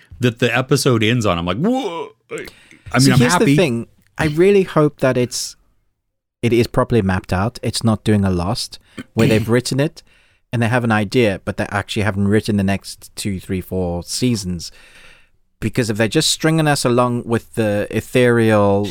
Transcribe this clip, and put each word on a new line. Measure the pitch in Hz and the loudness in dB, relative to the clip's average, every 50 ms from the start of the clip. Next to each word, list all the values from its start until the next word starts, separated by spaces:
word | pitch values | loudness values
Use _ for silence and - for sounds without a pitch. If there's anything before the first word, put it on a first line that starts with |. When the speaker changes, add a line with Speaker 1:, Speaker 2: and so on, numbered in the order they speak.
| _ _ - - | _ _ -6 -2
Speaker 1:
that | 120 127 117 - | -2 -2 0 0
the | 127 117 117 | -2 0 0
episode | 127 131 - 147 131 - 143 123 110 | -2 0 0 -2 0 2 2 2 2
ends | 107 107 123 127 104 | 2 2 2 2 0
on, | 101 87 85 | 0 0 0
I'm | 85 | -2
like, | 87 92 | -4 -4
"Whoa." | 117 165 226 254 262 240 190 170 165 - - - _ _ _ | -2 -2 -2 -2 -2 -4 -6 -8 -10 -10 -12 -16 _ _ _
I | 143 | -14
mean, | 165 - - - - - _ - _ _ - - 123 | -14 -14 -16 -20 -20 -20 _ -20 _ _ -2 2 2
Speaker 2:
See, | 135 135 127 | 4 4 4
Speaker 1:
I'm | 123 | 4
Speaker 2:
here's | - - | 4 4
Speaker 1:
happy. | - - 233 | 2 2 4
Speaker 2:
the | 143 139 | 4 4
thing. | 151 185 143 117 117 - - _ _ _ _ _ | 4 2 2 0 -4 -6 -10 _ _ _ _ _
I | - 160 | -4 -4
really | 156 147 160 180 202 202 196 185 | -2 2 2 4 4 4 4 2
hope | - - 160 151 147 - - | 2 2 2 2 2 0 0
that | - 131 123 | -2 0 0
it's, | 123 123 120 - - - - - _ _ _ _ _ _ _ _ _ _ _ _ _ _ _ _ _ | 0 -2 -2 -4 -8 -10 -10 -14 _ _ _ _ _ _ _ _ _ _ _ _ _ _ _ _ _
it | - 117 | -2 0
is | 120 120 117 | 2 2 2
properly | - - 127 123 - 120 113 | 2 0 -2 0 2 0 0
mapped | 98 95 92 92 - - | 2 0 -2 -2 -4 -4
out. | 92 90 98 113 - - - | -4 -2 -2 -4 -6 -6 -8
It's | 117 - - - | -8 -6 -2 -2
not | 113 107 - - | 0 -2 0 0
doing | 113 107 101 98 | 0 0 2 2
a | 95 | 0
Lost | 90 87 85 92 117 - - - - - - _ _ - - - _ | 0 -2 -2 -4 -4 -6 -8 -10 -14 -20 -20 _ _ -18 -18 -6 _
where | 107 113 107 | 0 2 2
they've | 110 107 110 107 | 2 2 2 2
Speaker 1:
<clears throat> | 117 | 0
Speaker 2:
written | 123 120 - 135 131 | 0 0 0 -2 -2
it | 143 165 - - - _ _ _ _ _ _ _ _ _ | -2 -2 -4 -10 -20 _ _ _ _ _ _ _ _ _
and | - 117 | -4 -2
they | 117 | 0
have | 107 123 127 117 | 0 0 0 0
an | 113 | 0
idea, | 107 107 107 95 - 131 117 104 95 85 - | 0 0 0 0 2 2 2 2 0 -2 -6
but | 104 95 | -8 -6
they | - 107 - | -6 -6 -4
actually | 104 101 95 - - 110 95 | -4 -6 -6 -4 -4 -2 -2
haven't | 107 101 98 101 | -2 0 0 0
written | 101 104 110 - - 107 | 2 2 0 0 0 0
the | 101 98 | 0 0
next | 98 98 95 - - - - - - - | 0 -2 -4 -6 -12 -18 -18 -20 -18 -14
two, | - - 107 98 90 | -10 -8 -8 -8 -8
three, | - - 95 92 | -8 -6 -8 -8
four | 87 - 92 92 90 87 87 87 82 | -6 -6 -6 -4 -4 -4 -6 -6 -8
seasons. | - - - 131 127 120 101 98 90 90 82 - - - - - - - - - - - _ _ _ _ _ _ _ _ _ | -8 -6 -2 -2 -2 -2 -2 -4 -6 -8 -8 -10 -14 -18 -20 -20 -20 -20 -20 -20 -20 -20 _ _ _ _ _ _ _ _ _
Because | - 110 - 135 120 104 | -6 -4 -2 -2 -2 -2
if | 110 | 0
they're | 104 113 104 | -2 -2 0
just | - 156 156 - | 0 0 0 0
stringing | - - - 160 160 160 156 | -2 -2 0 0 2 2 2
us | 151 143 - - | 2 0 0 0
along | 127 120 123 123 123 120 120 - | 2 2 2 2 0 0 -4 -4
with | 110 117 107 - - - | -2 -4 -4 -4 -6 -4
the | 120 110 107 104 104 98 - | -2 -2 0 0 -2 -4 -4
ethereal, | - 113 - - - 131 123 120 120 117 113 110 110 104 101 101 101 101 104 98 | -4 -6 -6 -2 2 2 4 4 4 4 4 4 4 4 4 4 2 2 0 -4